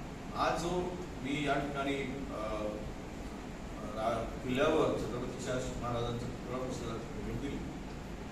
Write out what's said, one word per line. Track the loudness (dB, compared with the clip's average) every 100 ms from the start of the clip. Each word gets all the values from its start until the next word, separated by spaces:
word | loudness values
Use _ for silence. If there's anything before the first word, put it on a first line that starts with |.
| -6 -6 -4 2
आज | 4 4
जो | 2 2 2 -2 -4 -4
मी | 0 2 4
या |
ठिकाणी, | 4 2 0 0 2 0 -2 -2
अ, | -2 -2 0 0 -2 -4 -6 -6 -6 -6 -6 -6 -6 -6 -4 -4 2
रा-, | 2 2 0 -2
किल्ल्यावर | 0 6 6 8 6 4
छत्रपती | 0 -2 -2 -2 0
शिवाजी | 0 0 -2
महाराजांचा | 0 2 0 0 -2
पुतळा | -4 -4 -2 -2
पुसण्याला | -2 -2 -4 -4 -4 -2
भेट | -2
दिली, | -2 -2 -4 -6 -6 -6 -6 -6 -6